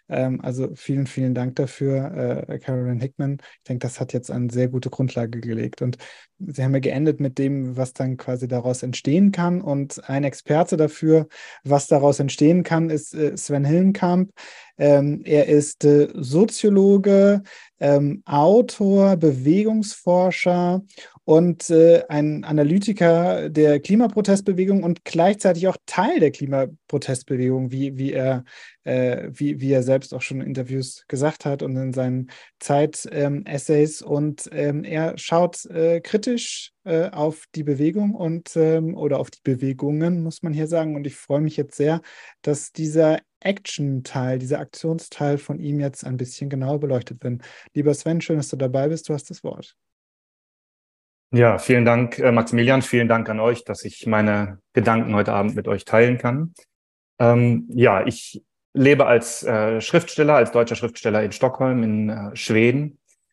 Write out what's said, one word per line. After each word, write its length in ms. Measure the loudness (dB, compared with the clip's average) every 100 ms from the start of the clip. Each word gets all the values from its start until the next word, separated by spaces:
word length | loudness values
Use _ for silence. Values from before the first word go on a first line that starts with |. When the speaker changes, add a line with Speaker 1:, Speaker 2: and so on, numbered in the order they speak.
| -8
Speaker 1:
Ähm, 320 | -4 -2 -4
also 320 | -6 -6 -6
vielen, 320 | -8 -6 -4 -4
vielen 300 | -4 -2 -2
Dank 200 | -4 -4
dafür, 920 | -6 -4 -4 -2 -4 -6 -4 -6 -8
äh, 80 | -10
Carolyn 420 | -6 -6 -4 -4
Hickman. 380 | -6 -6 -6 -6
Ich 220 | -12 _ -10
denke, 180 | -8 -6
das 140 | -8
hat 120 | -6
jetzt 200 | -8 -6
eine 180 | -6 -4
sehr 200 | -2 -2
gute 200 | -2 -6
Grundlage 500 | -4 -4 -4 -6 -6
gelegt. 440 | -6 -6 -6 -6
Und 140 | -6 -6 -12 -20 _ -16
Sie 240 | -12 -4
haben 100 | 0
ja 60 | 0
geendet 400 | 0 0 0 0
mit 200 | -2 -2
dem, 380 | -2 -2 -6 -4
was 160 | -6
dann 220 | -4 -6 -6
quasi 320 | -6 -6 -4
daraus 360 | -4 -4 -4
entstehen 480 | -6 -6 0 4 4
kann. 280 | 2 0 -2
Und 480 | -2 -4 -6 -10 -6
ein 160 | -4
Experte 540 | -4 -4 -2 2 2 2
dafür, 500 | 0 0 4 4 2 -10 -20 -12
was 240 | 0 0 4
daraus 320 | 2 4 2
entstehen 440 | -2 2 4 4
kann, 260 | 2 0 0
ist, 240 | -2 -6
äh, 220 | -4 -4 -4
Sven 280 | -4 -2 2
Hillenkamp. 680 | 2 2 2 0 0 0 _ -20 -20 -16 0
Ähm, 420 | 4 4 4 -2 0
er 220 | 2 4
ist, 360 | 4 2 0
äh, 260 | 4 6 4
Soziologe, 1300 | -2 -2 2 2 2 2 4 6 4 4 6 6 4 -2 -20 -20 -4
ähm, 420 | 2 2 2 -4 -4
Autor, 920 | 2 4 4 2 0 2 4 4 4
Bewegungsforscher 1700 | 2 2 2 2 2 0 -4 -6 0 2 2 0 0 0 0 -2 -4 -18 -20 _ 4
und, 460 | 4 4 0 2
äh, 320 | 6 8 8 4
ein 340 | -2 -2 -2
Analytiker 1080 | -2 0 2 2 0 2 4 4 2 -2 -2
der 300 | 2 4 4
Klimaprotestbewegung 1040 | 2 2 2 0 0 0 0 -2 0 0
und 200 | 0 -4
gleichzeitig 640 | -4 0 2 2 0 0 0
auch 100 | -4 -6
Teil 320 | -2 0 2
der 100 | 2
Klimaprotestbewegung, 1400 | 0 -4 -2 -4 -6 -8 -6 -4 -8 -6 -4 -2 -2 -4
wie, 260 | -6 -6 -6
wie 160 | -6
er, 300 | -2 -2 -2 -6 -20 -20 _
äh, 460 | -4 -2 0 -2 -8
wie, 280 | -6 -6 -4
wie 120 | 0
er 100 | 0
selbst 320 | 2 0 -2
auch 80 | -10
schon 200 | -8 -8
in 60 | -8
Interviews 580 | -8 -6 -6 -8 -12 -10
gesagt 380 | -2 -2 -2 -6
hat 180 | -4
und 120 | -4 -6
in 180 | -6
seinen 360 | -4 -2 -4 -8 -14 -20 _
Zeit-, 500 | -2 0 0 -4 -10
ähm, 320 | -4 -4 -4 -6
Essays. 580 | -8 0 2 2 0
Und, 440 | -6 -2 -2 -6 -10
ähm, 300 | -4 -2 -4
er 340 | -6 -4 -4 -6
schaut, 480 | -2 0 0 -2 -10
äh, 340 | -2 0 0
kritisch, 720 | -2 -4 -2 -4 -6 -12 -14 _
äh, 260 | -4 -2 -2
auf 360 | -2 -4 -4 -12 -8
die 80 |
Bewegung 500 | -4 -2 0 0 -2
und, 420 | -2 -4 -6 -6 0
ähm, 400 | 2 2 -2 -4
oder 240 | -4 -4
auf 120 | -6
die 100 | -8
Bewegungen, 800 | -4 -2 -4 -4 -4 -2 -2 -2
muss 200 | -6 -8
man 100 | -6
hier 140 | -6 -2
sagen. 280 | -2 -2 -6
Und 120 | -10
ich 80 | -12
freue 260 | -4 -2
mich 160 | -2 -4
jetzt 180 | -6 -2
sehr, 260 | 0 0 -4 -20 -20 _
dass 300 | -6 -6 -6
dieser 480 | -8 -2 4 4 2 -4 _
Action-Teil, 1000 | -6 -6 -6 -6 -4 -4 -6 -4 -2 -4
dieser 200 | -4 -6
Aktionsteil 800 | -6 -8 -6 -6 -8 -4 -2 -2
von 220 | -4 -10
ihm 200 | -6 -4
jetzt 240 | -4 -6 -8
ein 120 | -8
bisschen 320 | -8 -10 -8
genauer 300 | -6 -4 -2
beleuchtet 440 | -2 -4 -4 -10
wird. 200 | -8 -8 -10 -20 -10
Lieber 200 | -2 0
Sven, 260 | 0 -2 -4
schön, 180 | -2 -4
dass 100 | -4
du 100 | -4
dabei 300 | -2 -2 -2
bist. 200 | -4 -6
Du 60 |
hast 160 | -8 -8
das 140 | -14
Wort. 320 | -14 -14 -18 _ _ _ _ _ _ _ _ _ _ _ _ _ _ _ _
Speaker 2:
Ja, 260 | 4 4 4
vielen 280 | 2 4 4
Dank, 340 | 2 0 0
äh, 120 | 2
Maximilian. 500 | 2 2 2 2 2
Vielen 260 | 2 0 2
Dank 220 | 2 0
an 100 | -2
euch, 240 | 0 -2
dass 220 | -4 -10 -12
ich 220 | -10 -2
meine 520 | 2 2 0 -2 -8 _
Gedanken 400 | 0 2 2 0
heute 200 | 0 0
Abend 220 | 0 -2 -4
mit 120 | -4
euch 180 | -6 0
teilen 320 | 4 4 2
kann. 360 | -2 -2 -4 _ _ _ _ _ _ 0
Ähm, 500 | 4 6 4 2 -2
ja, 360 | 2 4 4 0
ich 360 | -6 -12 -20 _ _ _
lebe 320 | 2 4 6 6
als, 380 | 4 2 -8
äh, 360 | -4 -2 0 -2
Schriftsteller, 540 | 0 -2 0 0 4 4
als 160 | 4
deutscher 240 | 2 0 -2
Schriftsteller 480 | -6 -6 -2 0
in 80 | -2
Stockholm, 520 | -2 -2 0 -2 0
in, 260 | 0 -2 -2
äh, 260 | -6 -10 -10
Schweden. 640 | -2 2 2 2 -4 -10 _ _ _